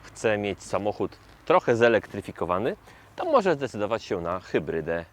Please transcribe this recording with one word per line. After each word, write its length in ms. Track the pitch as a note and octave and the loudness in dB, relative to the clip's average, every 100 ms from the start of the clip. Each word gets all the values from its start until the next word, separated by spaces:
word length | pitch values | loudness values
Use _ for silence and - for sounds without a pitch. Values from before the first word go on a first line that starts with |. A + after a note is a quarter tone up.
chce 360 | - - A#2 G#2 | -20 -4 0 0
mieć 240 | G#2 F#2+ | -2 -6
samochód 560 | - F#2+ G#2 - G2 - - - | -4 -2 -2 -2 -6 -6 -20 -20
trochę 320 | - F3+ - A#2 | 2 2 4 4
zelektryfikowany, 1000 | A#2 G#2+ - G2+ G2+ - E2+ F2+ B2 G#3 - - - - | 6 4 0 -10 -10 -6 -2 0 0 -4 -14 -20 -20 -8
to 80 | |
może 300 | F4 C#4 F#3+ | 2 2 4
zdecydować 480 | C#3+ C3 G#2+ G#2 A2 | 0 -2 -4 -2 -2
się 180 | - F#2+ | -2 -4
na 200 | E2+ F#2 | -2 -4
hybrydę 640 | - A#2+ D#2 E2 D#2 E2 E2 | -2 -2 0 -4 -2 -4 -6